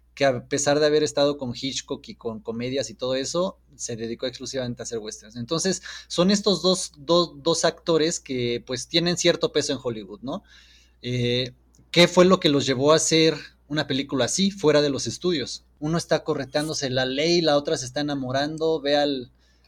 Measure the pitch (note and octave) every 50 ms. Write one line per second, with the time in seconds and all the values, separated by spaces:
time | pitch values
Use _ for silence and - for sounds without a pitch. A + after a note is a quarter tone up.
0 | _ _ - - C#3 C#3 B2+ A#2+ - - D3 C3+ - D3 C#3+ D3 D3+ D3+ D3 D3+
1 | D3+ D3 - C#3+ C#3+ C#3+ C#3+ C#3+ C3+ B2 A#2 - - C3+ C3 - - - C#3+ -
2 | - - G#2 - - A#2 A2 A2 - - A2+ A#2 A#2+ B2+ C3 C#3 B2 - G#2+ -
3 | B2+ B2+ C3 C3 C3+ C3 - E3+ F3+ F#3+ - _ _ _ - - - - A#2+ A2
4 | A#2 A2+ A#2 - - C3 B2+ - C3 A#2+ - C3+ B2+ B2 A#2+ - B2 - A#2+ A2+
5 | G#2 G#2+ - - G#2+ G#2+ A2 A#2+ A#2 - E3 D#3+ F3+ F#3+ F3+ - - - - -
6 | - - - - F3 F#3+ G#3 G#3 G#3 G#3+ F#3+ E3+ - F#3 F#3 F3+ - - _ -
7 | C#3 C#3+ E3+ F3 F3 E3 D3 C#3+ C3+ E3 E3 D#3+ - E3 D#3 - - - E3 D#3
8 | D3+ E3 E3+ - - - C3+ B2+ A#2+ A#2+ A#2+ A#2+ - - B2+ B2 - - - E3+
9 | E3 E3+ D3+ - - E3+ E3 D#3 - D#3 - D3+ C#3+ - C#3+ B2+ - B2+ A2+ A2
10 | G2+ F#2 G#2 G2 - C3 D#3 G#3 - _ - - - _ _ _ _ _ _ _
11 | - B2 B2 B2 A#2+ A#2+ A#2+ B2 C3 B2 - _ _ _ _ _ _ _ - E3
12 | F3 F3 - F3+ F3+ F#3 F#3 F3+ - E3 C#3+ C#3 A#2+ C3 C3+ B2 C3+ D3 D#3 D#3+
13 | D3+ - E3 D#3+ D#3+ D#3+ D#3 D3 - - _ _ _ - C#3+ D#3 D3 D3 C#3 C3
14 | C#3 C#3 C#3 C3 A#2+ A2+ - - G3 G3+ F#3+ - - D3+ D3 D3 D3 D3 C3+ B2+
15 | - A#2+ A2 - - F3+ F3 C#3+ A#2 G2+ - - _ _ _ - D3 D3+ E3 E3
16 | - - E3 D3+ - - D3+ C#3+ C3+ B2+ - D3+ D3+ D#3 D3+ - - C3 B2+ C3
17 | C3 B2+ C3 C#3 D3+ E3+ E3+ F3 E3 D#3 D3 C#3+ C#3+ D#3+ D#3+ D3+ - B2 - D3+
18 | D3 D3 C#3+ C#3 C3 B2 B2+ C3+ C#3+ D3+ D#3+ D#3 D#3+ D#3+ D#3+ D3+ C3+ C#3+ C#3+ D3
19 | D3 D3 C#3+ C3 B2 - _ _ _ _ _ _ _